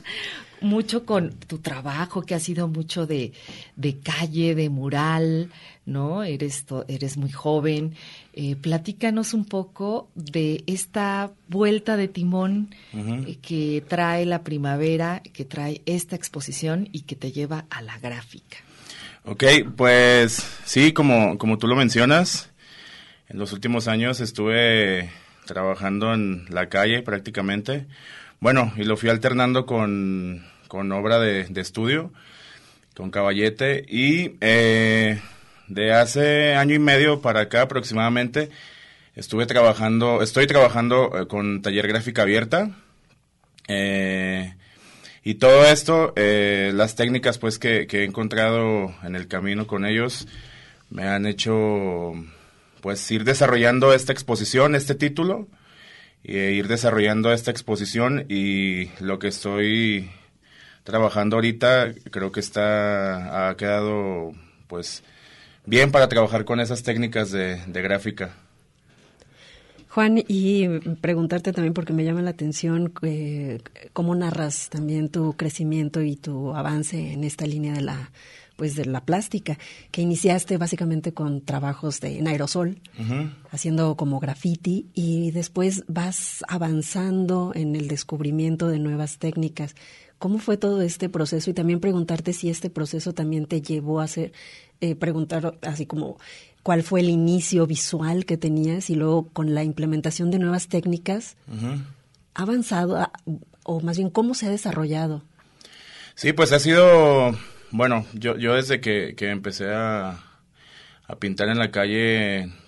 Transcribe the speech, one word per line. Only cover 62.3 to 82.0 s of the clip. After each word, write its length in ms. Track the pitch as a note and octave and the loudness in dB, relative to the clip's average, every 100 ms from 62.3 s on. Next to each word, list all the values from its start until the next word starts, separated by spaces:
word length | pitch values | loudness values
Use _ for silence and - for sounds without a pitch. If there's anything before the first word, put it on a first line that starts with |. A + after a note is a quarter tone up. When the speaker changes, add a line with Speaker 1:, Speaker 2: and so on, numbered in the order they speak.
Speaker 2:
que 80 | G#2 | -6
está, 1080 | G2 G#2 G#2 G#2+ G#2 G2+ G2 F#2 F2+ F2 F#2+ | -6 -2 0 2 0 0 -2 -4 -6 -2 -2
ha 80 | F2+ | -2
quedado, 720 | G#2 G#2 G#2+ G#2 G2 F2+ E2 D#2+ E2 _ _ | -2 0 0 -2 -4 -6 -8 -12 -20 _ _
pues, 360 | F2 E2+ - _ - - - - _ - | -10 -10 -14 _ -20 -20 -20 -20 _ 0
bien 260 | A#2 C3+ | 4 6
para 160 | C#3 B2+ | 6 6
trabajar 360 | A#2 A2 A2 G#2+ | 4 4 2 -2
con 140 | A#2+ | -2
esas 200 | A#2 A#2+ | -2 -4
técnicas 480 | B2 A2+ A#2 A2+ G2+ | -4 -2 -2 -2 -2
de, 260 | G2 F#2 F2+ F#2 | -2 -4 -6 -8
de 140 | F2+ | -6
gráfica. 520 | F#2+ G2 A2 G2+ F#2 - _ _ _ _ _ _ _ _ _ _ - - _ - - | -2 -2 -2 -8 -12 -12 _ _ _ _ _ _ _ _ _ _ -20 -20 _ -20 -6
Speaker 3:
Juan, 340 | - G#3+ A3+ - | 0 4 2 2
y 400 | G3 F#3+ G3+ F#3 D#3+ E3+ D#3+ | 0 2 2 2 -2 -4 -4
preguntarte 500 | E3 E3+ E3 F3 F#3+ | -2 0 0 -2 -2
también, 220 | F3+ E3 | -2 -2
porque 200 | E3+ E3 | -2 -2
me 100 | D#3+ D#3+ | -2 0
llama 160 | E3+ | 0
la 80 | F3 | -4
atención, 640 | E3+ D3+ D3+ E3+ E3 E3+ E3+ | -4 -6 -4 -2 0 -2 -4
eh, 580 | D#3+ D3+ D3 D3 C#3 A#2 A2+ - - | -6 -4 -6 -6 -6 -10 -12 -20 -12
cómo 220 | - E3+ | -4 -2
narras 560 | F3 F3 D#3+ D3+ C#3+ - | 0 -2 -4 -4 -6 -8
también 400 | D#3 D3+ D#3 D3+ | -6 -4 -2 -2
tu 240 | E3+ D#3 D3 | -2 -2 -2
crecimiento 640 | D#3 - D#3 D#3 D3 E3 | -6 -4 -2 -2 -2 -2
y 140 | D3+ D3 | -4 -4
tu 380 | - C3+ C#3 | -8 -6 -6
avance 580 | D3 D3 D3+ D3+ E3 D#3 | -6 -4 -4 -4 -6 -6
en 100 | C#3+ | -6
esta 240 | D3 - D3+ | -6 -6 -6
línea 260 | D3+ D3+ | -4 -4
de 80 | D3 | -4
la, 300 | C#3 C#3 C3 - - - - - | -6 -8 -12 -18 -20 -20 -20 -8
pues, 200 | D3+ C#3+ | -6 -4
de 100 | C3 | -4
la 160 | C3 | -4
plástica, 540 | - F3+ G#3+ G#3 - D3 - - - | 0 -2 -2 -6 -6 -10 -10 -20 -12
que 100 | - | -4
iniciaste 540 | F3 E3+ G3 F3+ - F3+ | -2 2 2 2 0 -2
básicamente 540 | E3+ E3 E3+ D#3+ E3 | -2 -2 -2 -2 -4
con 300 | E3 D3+ C#3+ | -4 -4 -4
trabajos 600 | C#3 C#3 C#3 C#3 D#3 C3+ | -4 -4 -4 -4 -6 -6